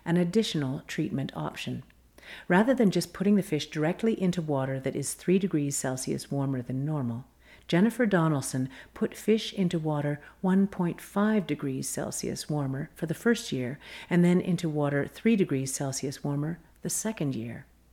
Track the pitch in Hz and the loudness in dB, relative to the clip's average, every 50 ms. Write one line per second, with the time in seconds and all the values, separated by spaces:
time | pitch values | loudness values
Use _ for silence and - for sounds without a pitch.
0 | - - 170 175 180 175 180 220 214 - - 160 143 131 135 165 - - - - | -2 2 2 2 2 2 2 0 0 0 0 -2 -2 -2 -4 -6 -8 -8 -4 -4
1 | 151 - - 139 135 - - - 151 - - - - - 127 123 - _ _ _ | -2 -2 -2 -4 -4 -4 -6 -6 -8 -8 -8 -8 -8 -8 -8 -8 -10 _ _ _
2 | _ _ _ - - - - - - - 180 185 220 262 262 - 233 190 - 175 | _ _ _ -20 -20 -18 -18 -8 0 4 4 4 6 4 4 4 4 4 4 2
3 | - - - - 190 208 208 196 190 - 160 147 - - - 156 151 160 175 - | -2 -2 -4 0 2 4 4 4 2 0 -2 -4 -4 -4 -2 0 0 0 0 0
4 | - 226 220 - 190 180 175 180 156 151 143 135 131 135 135 135 131 135 - - | 0 0 0 2 0 0 0 0 0 0 0 0 0 0 -2 -2 -4 -4 -4 -4
5 | 135 - - - - - 180 196 196 180 - 151 147 139 139 - - 135 131 127 | -4 -6 -6 -4 2 2 4 4 4 2 0 0 0 0 -2 -2 -2 -2 -4 -2
6 | - - 143 135 - - 143 139 139 139 135 127 127 - 131 131 139 151 156 147 | -4 -4 -4 -4 -4 -4 -2 -2 0 0 -2 -2 -4 -4 -4 -4 -2 -2 -2 -2
7 | 127 117 117 123 - _ _ _ _ - - - _ - 175 170 202 233 226 - | -2 -2 -4 -6 -10 _ _ _ _ -20 -20 -12 _ 2 4 4 4 4 4 2
8 | 247 208 196 175 160 160 151 139 127 - - 131 131 131 - - - - - - | 2 4 4 4 4 4 2 0 -2 -2 -2 -2 -2 -4 -6 -14 -20 -14 -6 -6
9 | - - - - - - 214 220 214 - - 202 190 175 180 165 156 156 151 147 | -6 -6 -6 -4 2 2 2 2 0 -4 -2 0 0 0 0 0 0 0 0 0
10 | 143 147 147 143 - - - - - 185 185 196 196 196 - - 175 170 - - | 0 -2 -2 -4 -8 -18 -10 -2 2 4 4 4 4 2 0 -2 -2 -2 -2 -4
11 | - - - 202 208 214 220 214 165 - 151 151 - 139 131 135 135 - - - | -10 -4 0 0 2 4 4 2 2 0 -4 -2 -2 -4 -4 -4 -4 -4 -4 -4
12 | - - - - - - - 139 - - 151 147 139 131 131 135 156 - - - | -4 -4 -6 -6 -4 -4 -6 -6 -4 -4 -2 -2 -2 -2 -4 -4 -6 -8 -8 -8
13 | 175 160 160 - - 233 233 - - - - 131 127 120 143 - - - - - | -4 -4 -4 0 2 2 2 2 0 -4 -4 -4 -4 -4 -6 -10 -12 -18 -18 -12
14 | - - 175 175 175 175 180 185 - 185 175 165 - 160 147 151 147 143 143 143 | -4 2 4 6 6 6 6 4 2 0 -2 0 0 -2 0 0 0 2 0 0
15 | 143 - - - - 226 233 196 180 - 143 131 135 135 - - 147 135 131 - | -2 -2 -6 0 2 2 4 4 2 2 0 -2 -2 -2 -4 -4 -4 -4 -4 -4
16 | - 143 139 - - 147 143 143 147 156 170 - - _ _ _ - 180 - - | -6 -6 -6 -6 -4 -4 -2 -2 -2 -4 -6 -8 -12 _ _ _ -8 -6 -4 -4
17 | - 220 220 - 165 139 127 110 113 120 117 143 - _ _ _ _ _ | -4 -4 -4 -2 -2 -2 -2 -4 -6 -8 -10 -12 -16 _ _ _ _ _